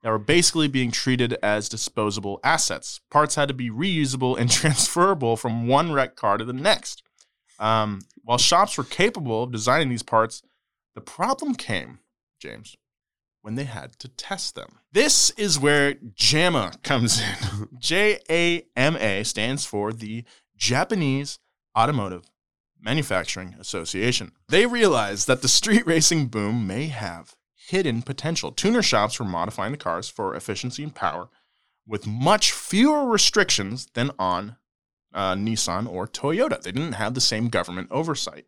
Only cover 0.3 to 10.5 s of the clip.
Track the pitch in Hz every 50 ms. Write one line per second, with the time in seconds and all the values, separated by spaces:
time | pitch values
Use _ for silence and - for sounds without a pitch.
0.3 | 160 175 170 - - 165 156 147 135 135 127 117 - - - 135 127 123 123 117
1.3 | 120 - - 104 104 107 104 - - 110 - - _ - 107 107 101 107 98 98
2.3 | 98 - - 135 160 160 - - 87 - - - - - _ _ - 147 151 147
3.3 | - 156 143 139 135 127 123 120 107 117 165 196 180 156 147 131 131 131 131 127
4.3 | 123 - 120 123 - - - 156 143 - - - - 170 175 196 196 156 131 113
5.3 | 117 113 - 123 113 117 117 120 131 143 165 170 151 139 131 127 _ - - 107
6.3 | 98 110 113 120 123 127 147 202 214 - - - - - _ _ _ _ _ _
7.3 | _ _ _ _ _ _ 107 110 113 110 110 107 101 98 98 _ _ - _ 113
8.3 | 120 120 - - 175 175 202 208 - - 127 - - - 180 233 233 202 151 123
9.3 | 110 110 123 123 123 110 107 123 135 156 160 131 123 113 - - - 113 110 110
10.3 | - - _ _